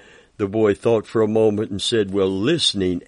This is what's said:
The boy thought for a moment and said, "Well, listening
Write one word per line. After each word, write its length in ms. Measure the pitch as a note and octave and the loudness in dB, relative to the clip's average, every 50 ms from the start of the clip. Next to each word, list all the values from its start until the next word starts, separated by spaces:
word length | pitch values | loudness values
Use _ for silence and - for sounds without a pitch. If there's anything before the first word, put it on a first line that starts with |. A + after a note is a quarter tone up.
| - - - - _ _ _ | -20 -20 -20 -20 _ _ _
The 100 | - G#2 | -6 -6
boy 280 | G2 G2+ A2 A2 G#2 G2 | -4 0 2 2 2 2
thought 320 | - - A#2 A#2 A2 - | 0 0 0 0 0 -2
for 160 | - - A2+ A2 | -2 -2 0 0
a 40 | |
moment 440 | G#2+ A2 A2 A2 A2 G#2 G2+ A2+ - | 2 2 2 2 2 2 0 -4 -6
and 100 | G2+ F#2+ | -6 -8
said, 320 | - - A#2+ A2 G2+ F#2+ F#2+ | -4 -2 0 0 0 0 0
"Well, 160 | G2+ F#2+ F#2+ | 0 0 0
listening 720 | F#2+ F#2+ G#2 C3+ E3+ D#3 - - - G2+ F#2+ F#2 F2+ E2+ - | 0 -2 0 -2 0 0 -2 -2 -2 -2 -2 -2 -2 -4 -8